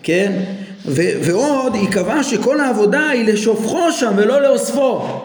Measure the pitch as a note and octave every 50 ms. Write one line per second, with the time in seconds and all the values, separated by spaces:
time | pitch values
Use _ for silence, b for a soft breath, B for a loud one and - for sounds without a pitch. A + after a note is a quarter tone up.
0 | - - E3 F3 G3 G3+ G3 F3+ F#3 B B B B B B B - - C#3+ C3+
1 | E3+ F3+ E3 D#3+ C#3+ D3 E3+ G3 C4 D4 D4 C4+ C4 B3+ G#3+ G#3+ G3+ F#3 F#3 G3+
2 | F3+ F#3 A#3 D#4 C4+ - - G3 - A#3 C#4 D4+ C#4+ C4 A#3+ G#3 G#3 G3+ - C#4+
3 | D4+ D#4 C#4+ B3 A3+ G#3+ G#3+ G#3 G#3+ A3+ A3 G#3 A3 - F4+ F4 E4+ E4 D4+ -
4 | C#4 A3+ G3+ G3 G#3 A3 B3+ C#4+ C#4 C#4 C4 A3+ - - A3+ C4 C#4 C4 A3 D#3+
5 | - B2 - - -